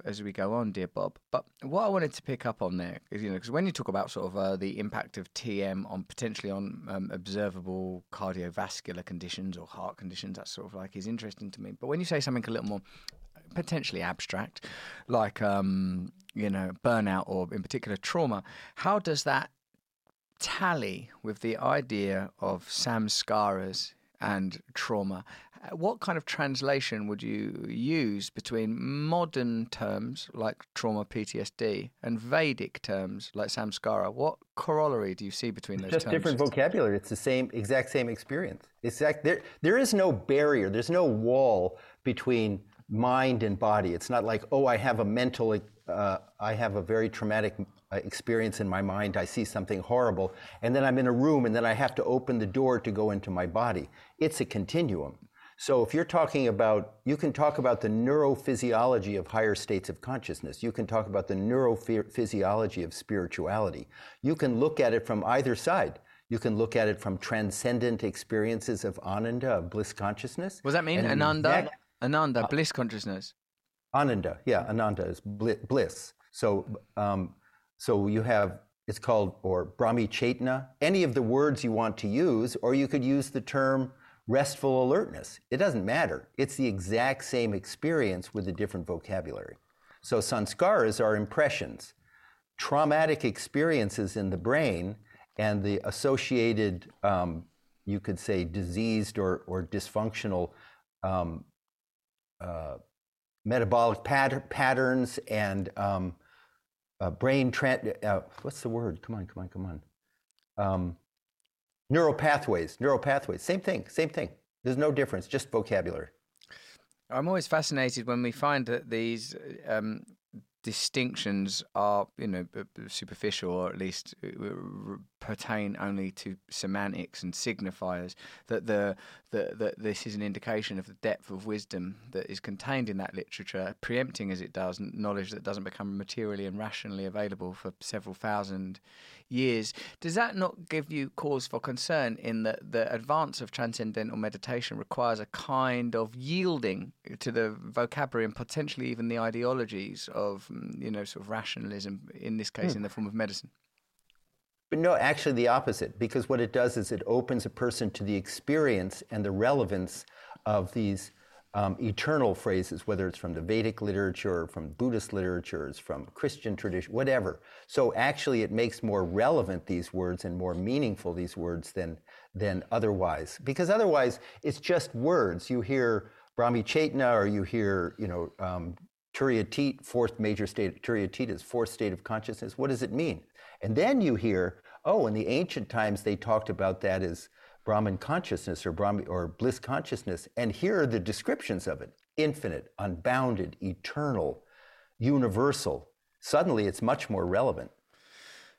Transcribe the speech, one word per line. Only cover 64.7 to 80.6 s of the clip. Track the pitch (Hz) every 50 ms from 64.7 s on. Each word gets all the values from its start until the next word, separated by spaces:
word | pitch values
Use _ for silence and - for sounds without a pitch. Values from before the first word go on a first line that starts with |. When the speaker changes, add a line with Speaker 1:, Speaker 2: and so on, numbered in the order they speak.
| 156 -
Speaker 2:
at | 131 117 113
it | 113 110
from | - 113 107 87
either | 104 123 135 127 131 117
side. | - - 160 180 190 104 73 - - - - - _ _ -
You | 117 110
can | - 123 107
look | 104 113 110 -
at | 120 110 107
it | 101 104
from | - 104 95 92
transcendent | - - 117 110 107 98 - - - 123 123 120 120 123 117 104 117
experiences | 101 - - - - 113 110 107 113 117 113 - - 113 95 -
of | - 95 -
ananda, | - 92 95 104 110 117 117 123 135 131
of | 110 92 82 85
bliss | 101 107 107 -
consciousness. | - - 104 101 104 - - 131 - - 175 196 - -
Speaker 1:
What | - 139
does | 147 175
that | 160
mean? | - 170 185
Speaker 2:
And | 180 160 - -
the | 147
Speaker 1:
Ananda? | 151 156 156 151 160
Speaker 2:
exact | 165 180 - - - - _ _ _ _
Speaker 1:
Ananda, | 123 127 147 156 156 143 123 120 110
Speaker 2:
Uh, |
Speaker 1:
bliss | - 139 151 156 -
consciousness. | - - 123 110 113 104 - 104 95 95 - - - _ _ _ _ _ _ _ _ _ _ _ -
Speaker 2:
Ananda, | 139 147 135 117 98 90 85 - - -
yeah, | 131 113 90 -
ananda | - 107 113 110 107 104 95 90
is | 87 87 -
bli-, | - 104 104 104 110 117 101 - - -
bliss. | 131 135 101 80 - - - - - _ _ _
So, | - - - 110 101 95 - - 107 - - _ _
um, | 104 104 101 98 95 92 - - - _ _ _ _ _ _ _
so | - - - 113 101 98
you | 101 104 110
have, | 110 123 117 104 101 92 - - - _ _ _ _
it's | - 104 -
called, | - - 117 107 101 90 - -
or | - 95 92 90 87
Brahmi | - - - 123 110 117 120 110 101
Chaitanya, | - - 120 120 123 123 123 127 131 131